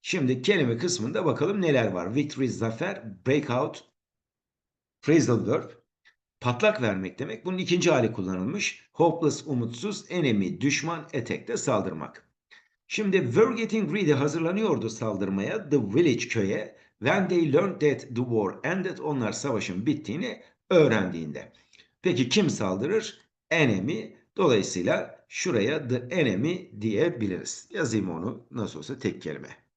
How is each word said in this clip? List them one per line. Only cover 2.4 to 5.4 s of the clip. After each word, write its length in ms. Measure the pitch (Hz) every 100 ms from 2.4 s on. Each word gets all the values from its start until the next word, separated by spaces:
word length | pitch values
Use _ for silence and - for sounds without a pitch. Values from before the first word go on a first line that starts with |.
| 131
zafer, 560 | 92 113 113 175 190 110 95 127
breakout, 560 | 143 135 123 151 - _ _ _ _ _ _ _ _ _ _ _ _
phrasal 460 | - 160 127 113